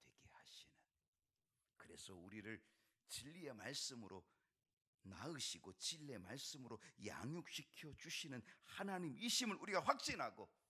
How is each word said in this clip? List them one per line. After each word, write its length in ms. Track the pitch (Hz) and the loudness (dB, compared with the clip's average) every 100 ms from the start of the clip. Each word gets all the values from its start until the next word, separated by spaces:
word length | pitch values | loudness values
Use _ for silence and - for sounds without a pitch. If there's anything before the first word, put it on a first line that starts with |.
되게 260 | - - - | -20 -20 -20
하시는, 460 | - - - - _ _ _ _ _ _ _ _ _ _ _ | -20 -16 -16 -16 _ _ _ _ _ _ _ _ _ _ _
그래서 380 | - 87 - | -14 -10 -8
우리를 460 | 92 90 107 104 110 - _ _ _ _ | -6 -6 -4 -2 -4 -6 _ _ _ _
진리의 460 | - 123 170 151 | -6 -6 -6 -6
말씀으로 680 | 117 101 143 - 127 98 92 - _ _ _ _ _ _ _ | -4 0 0 0 -2 -6 -6 -8 _ _ _ _ _ _ _
낳으시고 680 | 98 92 127 156 - 85 - 95 | -10 -4 -2 0 0 -2 -6 -2
진리의 400 | - 160 151 117 | -2 -2 -4 -6
말씀으로 640 | 90 131 - 147 123 113 - - | -4 -4 -2 -4 -4 -6 -8 -6
양육시켜 920 | 101 73 107 165 - - - - 156 | -4 -2 0 -2 -2 -4 -6 -10 -10
주시는 480 | 127 156 - 160 127 107 - | -8 -4 -2 -2 -4 -6 -14
하나님이심을 920 | - - 196 185 170 131 233 - 240 196 | -12 -2 2 2 2 2 4 6 6 2
우리가 240 | 180 185 | 6 6
확신하고 680 | 165 285 - 240 123 104 98 - _ | 8 6 6 4 2 0 -8 -10 _